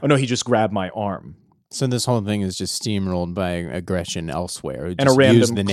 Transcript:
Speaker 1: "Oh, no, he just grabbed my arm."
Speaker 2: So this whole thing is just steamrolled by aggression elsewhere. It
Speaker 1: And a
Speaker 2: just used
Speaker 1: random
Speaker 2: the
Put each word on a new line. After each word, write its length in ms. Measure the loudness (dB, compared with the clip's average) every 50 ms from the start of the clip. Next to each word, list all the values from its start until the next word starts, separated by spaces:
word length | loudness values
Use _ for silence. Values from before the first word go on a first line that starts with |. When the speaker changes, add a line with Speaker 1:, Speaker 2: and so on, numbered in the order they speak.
| 2
Speaker 1:
"Oh, 40 |
no, 80 | 2 2
he 100 | 2 2
just 200 | 0 -2 -4 0
grabbed 260 | 0 2 2 2 0 0
my 160 | -4 -4 -4
arm." 460 | -6 -6 -6 -6 -6 -8 -10 -16 -20 -20 _ _ _ _ _ _
Speaker 2:
So 160 | -6 -4 -2
this 180 | -2 0 -2 0
whole 160 | 0 0 0
thing 200 | 0 -2 -2 -2
is 160 | -2 -4 -4
just 240 | -6 -6 -6 -6 -6
steamrolled 520 | -4 -2 -2 -2 -2 -2 -2 -2 -4 -4 -4
by 160 | -4 -4 -2
aggression 800 | -2 -4 -6 -6 -8 -8 -4 -4 -4 -4 -4 -4 -6 -8 -6 -6
elsewhere. 560 | -6 -6 -6 -6 -10 -10 -8 -10 -8 -8 -8
It 80 | -8 -2 2
Speaker 1:
And 100 | 4 6
a 20 |
Speaker 2:
just 60 | 6 8
used 300 | 8 8 8 8 6 4
Speaker 1:
random 60 | 2
Speaker 2:
the 80 | 0 0 4